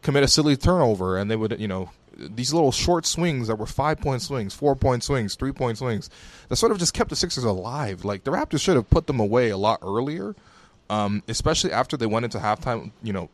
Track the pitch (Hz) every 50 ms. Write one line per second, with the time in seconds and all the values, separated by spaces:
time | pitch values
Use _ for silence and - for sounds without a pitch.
0 | - - 135 147 139 131 - - 151 151 143 120 - 170 180 180 151 120 107 95
1 | 92 92 92 92 101 101 113 110 110 107 113 - 107 104 95 95 95 87 - _
2 | _ _ - - 58 76 101 113 123 120 143 165 165 135 127 - - - 175 170
3 | 160 - - - 170 175 151 131 117 110 113 107 127 - - - 139 151 156 143
4 | - 143 135 123 - - 139 131 107 98 - - - 143 139 131 - 135 127 120
5 | - - 143 131 113 101 - - - 135 139 - 135 123 113 107 131 127 113 101
6 | - - - - - - - - - - - - - - 220 196 175 160 - -
7 | 240 - - - - 175 - - 123 113 101 92 92 110 123 147 147 107 98 90
8 | 95 101 104 98 - - 147 196 302 302 - 143 - - 143 127 110 - - 170
9 | 160 - 143 123 110 101 107 123 127 117 101 95 98 107 113 - - 92 98 110
10 | 127 139 151 170 196 202 208 - _ - _ - - _ _ _ _ _ 107 107
11 | 104 101 101 104 - - 113 - - 151 156 - - - - 110 131 - - 139
12 | 117 110 104 113 120 117 - 110 - 107 107 - - 135 120 110 - - - _
13 | - 113 101 95 85 78